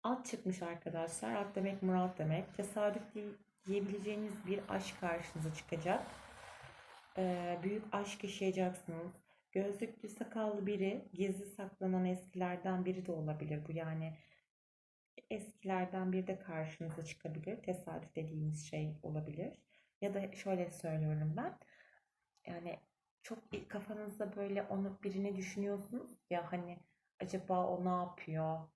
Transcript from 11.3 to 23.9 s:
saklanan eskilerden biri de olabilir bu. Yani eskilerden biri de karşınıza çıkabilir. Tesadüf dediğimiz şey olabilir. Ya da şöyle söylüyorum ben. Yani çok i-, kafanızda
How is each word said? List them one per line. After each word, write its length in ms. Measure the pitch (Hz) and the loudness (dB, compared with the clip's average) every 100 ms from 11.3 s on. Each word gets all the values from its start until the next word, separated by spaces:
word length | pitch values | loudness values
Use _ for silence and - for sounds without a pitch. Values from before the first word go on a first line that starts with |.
| 190 202 | 2 -4
saklanan 600 | - 196 - 185 185 185 | -8 -10 0 4 6 4
eskilerden 800 | 185 - 185 180 180 190 185 185 | 2 -2 -2 0 0 2 2 2
biri 200 | 185 185 | 0 0
de 60 | |
olabilir 560 | 165 156 156 151 151 151 | 0 0 0 0 -2 -2
bu. 40 | |
Yani 460 | 160 160 160 160 160 - _ _ _ _ _ _ _ _ - _ | -2 0 0 -2 -6 -16 _ _ _ _ _ _ _ _ -20 _
eskilerden 840 | 214 - - 190 185 180 185 185 | -6 -6 -6 2 2 2 2 2
biri 160 | 185 185 | 2 2
de 120 | 190 | -2
karşınıza 680 | - 160 160 - 165 160 156 | -2 -2 -2 -4 -4 -4 -8
çıkabilir. 580 | - 156 156 170 226 | -6 -6 -4 -4 -4
Tesadüf 520 | - 180 - 165 160 - | -2 -2 -2 -8 -6 -4
dediğimiz 540 | 156 156 151 151 - | -2 0 0 0 -2
şey 280 | 156 151 151 | -2 0 -2
olabilir. 500 | 165 151 156 151 226 - _ - _ _ | -4 -2 -2 -4 -6 -6 _ -20 _ _
Ya 120 | 196 | 0
da 180 | 196 196 | 0 -2
şöyle 380 | - 196 185 170 | -4 0 0 0
söylüyorum 640 | - 165 160 156 151 156 160 | -2 -2 2 2 4 2 2
ben. 200 | 311 - - - - _ _ _ _ _ - | -2 -6 -18 -20 -20 _ _ _ _ _ -10
Yani 340 | 170 170 160 _ _ _ _ | -6 -6 -8 _ _ _ _
çok 300 | - 220 - | -10 -10 -6
i-, 140 | - - | -8 -4
kafanızda 680 | 208 208 | -6 -4